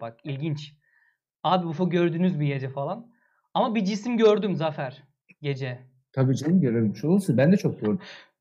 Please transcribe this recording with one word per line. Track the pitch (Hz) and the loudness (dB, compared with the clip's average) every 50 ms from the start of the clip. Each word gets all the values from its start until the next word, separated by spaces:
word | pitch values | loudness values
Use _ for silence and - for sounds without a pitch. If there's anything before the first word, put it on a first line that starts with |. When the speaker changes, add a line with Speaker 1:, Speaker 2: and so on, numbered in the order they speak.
Speaker 1:
Bak | 117 117 - _ - | -12 -14 -14 _ -10
ilginç. | 156 135 131 151 165 147 147 - - - _ _ _ _ _ _ _ _ _ _ _ _ _ - | -10 -8 -6 -4 -4 -6 -6 -8 -14 -20 _ _ _ _ _ _ _ _ _ _ _ _ _ 0
Abi | 156 180 190 175 | 0 2 2 0
ufo | 165 156 175 185 170 | -2 -4 -2 -2 0
gördünüz | 165 175 175 170 160 165 185 185 156 | 2 2 2 2 2 2 2 2 2
mü | 147 147 | 0 0
gece | 143 143 135 127 127 | -2 -2 -2 -6 -8
falan. | 127 135 139 151 190 233 - - _ _ _ _ _ _ _ _ - | -6 -6 -6 -6 -8 -10 -12 -18 _ _ _ _ _ _ _ _ -2
Ama | 170 226 262 208 | 0 0 0 0
bir | 226 190 | 0 0
cisim | 185 220 196 - 240 240 | 0 -2 -4 -4 -2 0
gördüm | 220 226 214 214 202 190 202 170 | 4 6 6 4 4 2 -2 -2
Zafer | 143 160 160 147 - 143 127 123 - - _ _ _ _ _ _ _ 147 | -2 -2 -4 -4 -4 -8 -8 -10 -14 -20 _ _ _ _ _ _ _ -6
gece. | 143 139 127 135 127 123 117 - - _ _ _ _ - | -6 -6 -4 -6 -8 -8 -10 -14 -20 _ _ _ _ -2
Speaker 2:
Tabii | 135 131 131 131 | 0 2 2 2
canım, | - 135 156 180 190 | 0 0 2 2 4
görelim. | 147 123 110 117 113 104 98 | 4 2 2 2 2 0 0
Şu | - - 151 | -2 0 0
olursa | 185 208 196 - 127 | 2 2 2 2 2
ben | 117 135 160 196 | 4 6 6 4
de | |
çok | - - 147 - - | 4 2 0 -2 -2
gördüm. | 113 107 104 92 - - - - - _ _ _ | -2 -2 -2 -2 -4 -10 -20 -20 -20 _ _ _